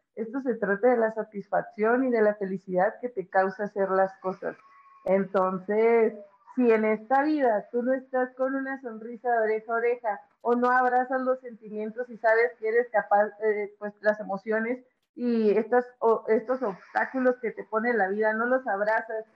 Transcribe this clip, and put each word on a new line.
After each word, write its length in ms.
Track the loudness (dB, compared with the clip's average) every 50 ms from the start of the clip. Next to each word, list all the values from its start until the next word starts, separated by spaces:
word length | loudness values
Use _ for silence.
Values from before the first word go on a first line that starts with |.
| _ _ -12
esto 260 | -10 -10 -8 -8 -6 -4
se 120 | -4 -4
trata 340 | -2 -2 -2 -2 2 2 2
de 60 | 2
la 160 | 2 2 0 -2
satisfacción 920 | -4 -8 -8 -10 -12 -8 _ -4 -4 -4 -4 -4 -2 0 2 2 2 2
y 60 | 2
de 120 | 2 2 2
la 140 | 2 2
felicidad 580 | 0 -4 -6 -6 -6 -8 -4 0 0 0 0 0 -4
que 80 | -10 -10
te 200 | -8 -10 -8 -2
causa 360 | 0 2 2 2 0 -4 -8
hacer 260 | -6 -4 -2 -2 0
las 260 | 2 2 2 0 -2 -6
cosas. 360 | -8 -8 -8 -6 -8 -10 -10 -10 -14 _ _ -20 -20 _ -18 _ -2
Entonces, 1120 | 0 2 2 2 0 0 0 0 0 -2 -4 -4 -2 0 2 4 4 4 4 4 2 0 -4 -14 -20 _ _ _ -8 -2
si 160 | 0 4 4
en 140 | 4 4 4
esta 380 | 2 0 -2 -2 0 2 2 2
vida 460 | 2 2 2 2 2 2 0 -2 -4 -4
tú 100 | -4 -2
no 100 | 0 -2
estás 400 | -2 -2 -4 -2 -2 -2 -2 -2
con 180 | -4 -4 -4 -4
una 260 | -4 -6 -6 -8 -10
sonrisa 500 | -10 -12 -12 -12 -14 -14 -12 -6 -2 0 0
de 60 | 2
oreja 340 | 2 0 0 -2 -4 -4 -2
a 40 |
oreja, 440 | 0 0 0 -2 -2 -2 -4 -6 -6 -8 _ _ _
o 140 | -2 0 0
no 160 | 2 2 2
abrazas 500 | 4 4 4 4 2 2 0 0 -2 -2 0
los 180 | -2 -2 -4
sentimientos 680 | -4 -14 -18 -18 -16 -12 -10 -8 -8 -8 -8 -10 -10 -10
y 80 | -8 -2
sabes 340 | 2 2 4 4 2 0 0 -4
que 80 | -4 0
eres 200 | 2 2 0 2
capaz, 400 | 0 -2 0 2 4 2 2 2 -2 -2 0
eh, 320 | 0 0 0 -2 -6 -8 -10
pues, 160 | -10 -12 -10 _ -2
las 180 | -2 0 -2
emociones 640 | -2 -6 -6 -6 -4 -2 -2 -2 -2 -2 -4 -6 -8 _ _ _ _ _ _
y 340 | -6 -2 0 2 2 4 4 4
estas, 300 | 2 2 2 2 0 0 0 -4 -2
o, 240 | 2 2 2 2 2 0
estos 340 | 0 0 0 -2 -4 -4 -4
obstáculos 760 | -4 -6 -6 -10 -6 -4 -4 -4 -2 -2 0 0 0 0 0
que 100 | -4 -8 -8
te 120 | -10 -10
pone 280 | -6 -4 -2 0 0 0
la 140 | 0 0 0
vida, 260 | 0 0 0 0 0
no 120 | 0 0
los 200 | 0 0 0 -2
abrazas 580 | -2 -4 -2 0 0 0 -2 -2 -4 -8 -10 -10 -12 _